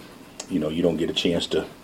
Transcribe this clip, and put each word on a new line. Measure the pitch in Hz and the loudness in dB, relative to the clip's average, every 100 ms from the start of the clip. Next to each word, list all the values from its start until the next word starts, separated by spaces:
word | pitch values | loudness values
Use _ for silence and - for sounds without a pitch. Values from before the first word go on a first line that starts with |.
| - - - - - | -12 -18 -18 -16 -2
you | 90 | 0
know, | 76 | 0
you | 82 | 4
don't | 87 78 | 4 4
get | 80 | 0
a | |
chance | - - 85 - | 2 2 2 2
to | 80 - - | 0 -2 -8